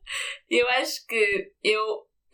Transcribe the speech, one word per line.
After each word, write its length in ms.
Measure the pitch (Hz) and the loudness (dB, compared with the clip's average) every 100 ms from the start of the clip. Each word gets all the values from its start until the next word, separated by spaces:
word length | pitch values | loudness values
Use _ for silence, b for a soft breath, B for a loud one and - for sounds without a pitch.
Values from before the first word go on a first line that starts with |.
| - B B B - | -10 B B B -2
Eu 180 | 240 240 | 2 2
acho 360 | 262 311 - - | 0 -2 -6 -4
que 460 | 226 202 196 - _ | 0 2 0 -4 _
eu 420 | 208 214 220 - - _ _ | 0 0 0 -4 -10 _ _